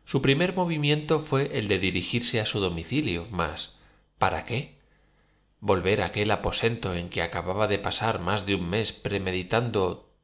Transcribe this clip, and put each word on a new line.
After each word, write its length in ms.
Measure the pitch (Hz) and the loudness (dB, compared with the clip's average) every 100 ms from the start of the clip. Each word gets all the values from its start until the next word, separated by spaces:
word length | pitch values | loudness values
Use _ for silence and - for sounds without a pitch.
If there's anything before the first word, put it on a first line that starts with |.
| - | -2
Su 160 | 139 | 2
primer 340 | 127 143 180 185 | 4 4 2 0
movimiento 640 | 175 156 147 151 151 156 | 0 0 2 2 2 0
fue 380 | 151 135 143 135 | 2 0 0 -2
el 100 | 104 | 0
de 120 | 98 | 2
dirigirse 600 | 90 90 87 117 - 113 | 2 0 0 0 2 0
a 60 | 104 | 0
su 160 | 107 | 0
domicilio, 680 | 95 85 82 131 131 85 82 | 0 -2 -2 -2 0 -2 -4
mas 460 | 90 78 78 - - - _ _ _ | -2 -2 -4 -10 -14 -20 _ _ _
¿para 280 | 95 80 - | 0 0 -4
qué? 340 | 120 143 - _ _ _ _ _ _ _ _ | -6 -6 -18 _ _ _ _ _ _ _ _
¿Volver 400 | 101 95 90 107 | 0 2 4 2
a 40 | 90 | 0
aquel 260 | 107 104 | 0 0
aposento 640 | 101 - - 117 117 95 87 | 2 0 0 0 0 -4 -4
en 140 | 87 | -4
que 120 | 92 | -4
acababa 460 | 82 85 87 98 107 | -2 -2 -2 0 2
de 120 | 98 | 2
pasar 400 | 98 - 110 98 | 0 -2 0 0
más 260 | 87 104 95 | 0 -2 0
de 100 | 95 | 0
un 140 | 85 | 2
mes 240 | 104 104 | 0 -2
premeditando 1160 | - - 101 95 92 90 110 123 104 90 90 - _ | -4 -4 -2 0 -2 0 0 2 0 0 -2 -14 _